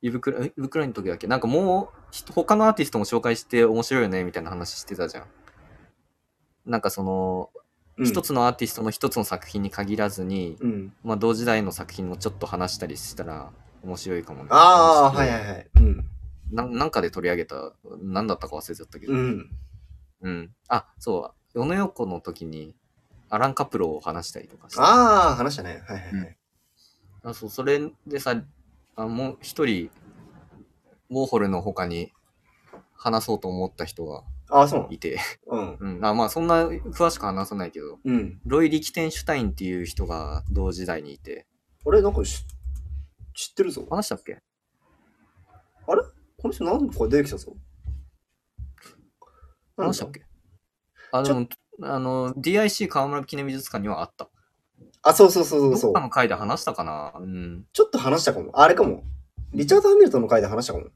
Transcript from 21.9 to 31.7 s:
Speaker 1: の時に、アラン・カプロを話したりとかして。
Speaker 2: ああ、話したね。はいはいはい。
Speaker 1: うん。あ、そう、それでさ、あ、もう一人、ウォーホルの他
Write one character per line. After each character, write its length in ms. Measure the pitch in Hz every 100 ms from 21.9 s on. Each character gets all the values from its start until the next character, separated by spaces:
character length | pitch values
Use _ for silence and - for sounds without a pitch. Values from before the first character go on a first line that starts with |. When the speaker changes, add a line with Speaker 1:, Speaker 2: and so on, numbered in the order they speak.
| - 110
Speaker 1:
の 140 | 87
時 260 | - 85 82
に、 280 | 78 78 - _ _ _ _ _
ア 100 | 107
ラ 80 | 131
ン・ 60 |
カ 120 | 135 143
プ 120 | -
ロ 120 | 87
を 100 | 76
話 280 | 82 82 85
し 40 |
た 80 | -
り 80 | -
と 80 | -
か 140 | -
し 40 |
て。 60 | -
Speaker 2:
あ 500 | 147 240 240 208 170
あ、 60 | 123
話 180 | 127
し 20 | 143
た 60 |
ね。 200 | - 82 -
は 80 |
い 40 | 98
は 40 |
い 140 | 90 98
は 80 |
い。 140 | 87 - _ _ _ _ _ _ _ -
Speaker 1:
う 20 | 117
ん。 40 |
あ、 40 |
そ 120 | 113 107
う、 40 |
そ 120 | -
れ 180 | 135 143 151 - -
で 120 | 143
さ、 160 | 135 120 - _ _ _ _ -
あ、 40 | 113
も 240 | 117 131
う 60 | 127
一 240 | - -
人、 260 | 143 98 82 _ - - - - - - - _ _ _ _
ウ 40 |
ォ 80 | 127
ー 20 | 135
ホ 120 | 120
ル 80 | 101
の 120 | 92
他 260 | 95